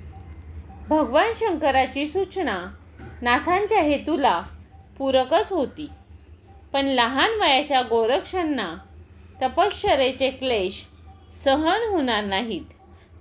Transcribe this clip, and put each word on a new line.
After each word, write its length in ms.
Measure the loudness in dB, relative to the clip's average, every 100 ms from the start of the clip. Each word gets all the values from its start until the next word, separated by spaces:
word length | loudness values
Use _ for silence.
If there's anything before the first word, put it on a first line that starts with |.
| -18 -18 -18 -18 -16 -18 -16 -14 -2
भगवान 380 | 0 2 2 2 0
शंकराची 720 | -2 0 2 2 0 -2 -4
सूचना 580 | -2 -4 -2 -4 -4 -8 -14 -20 -20 -18 -4
नाथांच्या 600 | 0 2 2 0 2 2
हेतूला 600 | 2 0 -2 2 2 2 -4 -18 -20 -20 -20 -6
पूरकच 540 | 0 2 4 2 2
होती, 360 | -2 -2 -6 -14 -16 -20 -20 -20 -20 -20 -20 -4
पण 120 | -2 2
लहान 440 | 2 2 2 2 2
वयाच्या 400 | 2 2 2 0
गोरक्षांना 920 | 2 2 2 0 -2 -4 -2 -2 -4 -8 -16 -20 -20 -20 -20 -4
तपश्चर्येचे 880 | -2 2 0 2 0 2 2 2 -2
क्लेश 540 | -2 -2 0 -2 -6 -18 -20 -20 -20 -20 -2
सहन 460 | 2 4 2 2 0
होणार 340 | 0 0 0
नाहीत, 420 | 0 -2 -2 -8 -10 -20 -20 -20 -20 -12